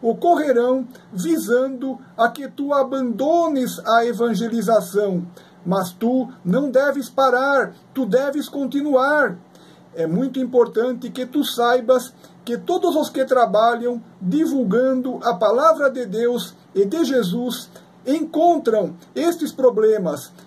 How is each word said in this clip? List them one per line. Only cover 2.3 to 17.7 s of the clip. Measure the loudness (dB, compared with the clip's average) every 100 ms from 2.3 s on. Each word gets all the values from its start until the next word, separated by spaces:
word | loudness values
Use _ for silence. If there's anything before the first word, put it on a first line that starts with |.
| -2 -10
tu | -8 -2 0
abandones | 0 -2 -4 -2 0 2 2 0 -4 -4 0
a | 2 2
evangelização. | 0 -2 -2 -2 -2 2 2 2 -2 0 -2 -6 -12 -20 -12 -4
Mas | -2 -2
tu | -4 -2 0 -2 -6 -2
não | 0 2
deves | 2 2 0 -4
parar, | 0 2 2 2 0 0 -6 -12 -6
tu | 0
deves | 0 0 -4 -6
continuar. | -6 -4 -4 0 2 2 2 0 -2 -14 -20 -20 -20 -14 -6
É | -2
muito | -2 -2 -4
importante | 0 2 2 2 -2 -4 -8
que | -8 -4
tu | -2 -2
saibas | 0 2 2 2 0 0 -12 -20 -16 -8
que | -6
todos | -2 0 0 0
os | -2
que | -2 0
trabalham | 2 4 4 2 2 -2 -6 -8 -8
divulgando | -2 0 0 0 0 2 2 0 -4 -4
a | -4 0
palavra | 2 4 4 4 2
de | 0 -4
Deus | -2 0 -2 -6 -14 -6 0
e | 0
de | 0 0
Jesus | 0 0 -2 -4 -6 -12